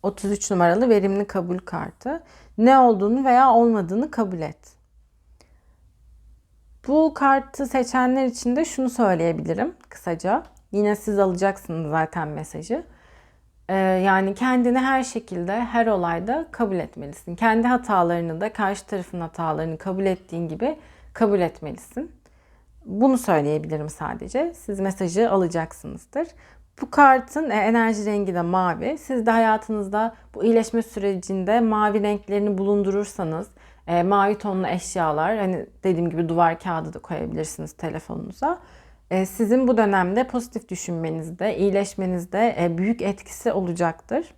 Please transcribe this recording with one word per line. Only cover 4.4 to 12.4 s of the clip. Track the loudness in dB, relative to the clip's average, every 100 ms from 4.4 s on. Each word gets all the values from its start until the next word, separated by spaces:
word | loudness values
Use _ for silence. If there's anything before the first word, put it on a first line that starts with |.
et." | -8 -10 _ _ _ _ _ _ _ _ _ _ _ _ _ _ _ -20 -20 -20 _ _ _ -14 0
Bu | 4 4
kartı | 2 4 4 0 -8 -4
seçenler | -2 0 2 2 2 0
için | -2 -2 -2
de | -2
şunu | -2 -4
söyleyebilirim | 2 2 4 0 -2 -4 -4 -4 -6 _
kısaca. | -12 -6 -4 -2 -2 -4 -20 _
Yine | 0 0 0
siz | -2 2
alacaksınız | 2 2 -2 -2 -8 -6 -2
zaten | -2 -2 -4 -8
mesajı. | -8